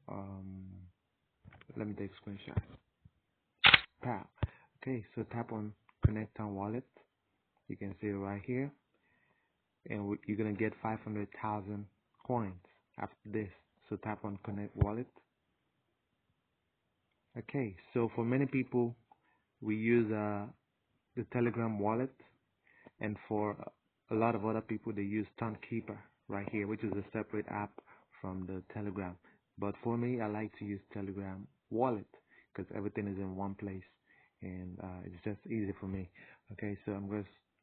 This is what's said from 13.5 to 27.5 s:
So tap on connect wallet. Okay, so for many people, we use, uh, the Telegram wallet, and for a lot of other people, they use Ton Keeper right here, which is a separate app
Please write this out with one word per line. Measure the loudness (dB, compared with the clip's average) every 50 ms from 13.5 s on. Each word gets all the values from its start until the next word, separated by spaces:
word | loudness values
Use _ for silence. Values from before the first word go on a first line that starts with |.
| -6 -14 _ _ _ _ _ -8
So | -8
tap | -4 -4 -4 -4 -4 -4
on | -6 -6 -6 -6
connect | -6 -6 -4 -6 -6 -6
wallet. | -6 -4 -4 -4 -4 -6 -8 -12 -20 -20 _ _ _ _ _ _ _ _ _ _ _ _ _ _ _ _ _ _ _ _ _ _ _ _ _ _ _ _ _ _ _ _ _ _ _ _ _ _ _ _ _ -10
Okay, | -10 -8 -4 -2 0 0 -2 -4 -8 -10 -2 2
so | 2 2 4 2
for | 2 4
many | 4 6 4 4
people, | 4 4 2 2 4 4 4 4 4 0 -4 _ _ -20 -20 _ _ _ _ _ _ _ _
we | 0 0 2
use, | 4 6 8 8 8 8 6
uh, | 4 2 2 2 0 0 -2 -6 -10 -14 _ _ _ _ _ _ _ _ _ _ _
the | -6 -4 0
Telegram | 2 4 4 4 4 2 0 0 0 2
wallet, | 2 2 2 2 0 -2 -4 -10 -20 -20 _ _ _ _ _ _ _ _ -20 -20 -20 -20 -8 -4
and | -4 -2 -2 -4 -2
for | -2 0 2 2 2 0 -2 -6 -12 -14 _ _ _ _ _ _ 0
a | 4
lot | 6 6 6 6
of | 4 2
other | 2 0 0
people, | 0 -2 -4 -4 -2 -2 -2
they | 0
use | 0 0 0 0 -2 -2 -4 -4
Ton | -2 -2 -2 -4 -6 -4
Keeper | -4 -4 -4 -4 -8 -10 -12 -18 _ _ _
right | -4 -4 -4 -2 -2
here, | -2 0 0
which | 0 -2 -2 -2
is | -2 -2
a | -2 -4 -2
separate | -4 -4 -2 -2 -2 -4 -4
app | -2